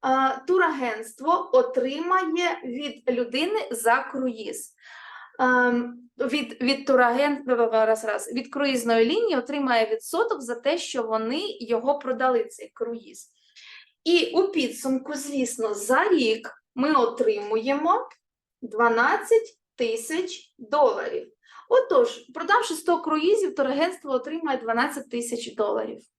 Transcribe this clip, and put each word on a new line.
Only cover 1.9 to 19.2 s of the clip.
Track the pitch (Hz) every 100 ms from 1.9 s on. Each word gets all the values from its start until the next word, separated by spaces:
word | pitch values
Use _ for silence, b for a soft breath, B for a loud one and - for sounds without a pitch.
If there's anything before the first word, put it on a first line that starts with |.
| 285 339 370 339 320 349 339
від | 262 247 294 226 -
людини | 247 233 254 339 440 302
за | 226 226 240
круїз. | 262 269 262 220 208 - - _ B B B B B _
Ем, | 254 254 247 240 240 - - _
від, | 262 285 247 -
від | 247 277 277
турагент-, | 262 247 240 294 277 269 240 226
раз, | 226 220 220
раз, | 220 208 -
від | 240 240
круїзної | 285 277 262 233 226
лінії | 226 370 466 294
отримає | 240 285 269 240 220
відсоток | 220 - 330 453 330
за | 240
те, | 240 262 339
що | - 262
вони | 226 220 220 277 392 -
його | 226 226 240 285
продали, | 262 247 262 240
цей | 214 - 208
круїз. | - 233 233 202 - - _ B B B B B _
І | - 349 320
у | 320 381
підсумку, | 359 247 - 269 262 277
звісно, | 294 285 285 247 - 220
за | 208 - 262 381
рік | 349 240 220 - - _
ми | - 277
отримуємо | 294 233 - - 208 - 220 226 285 320 415 523 - _ _ _ _
дванадцять | 240 214 233 226 254 403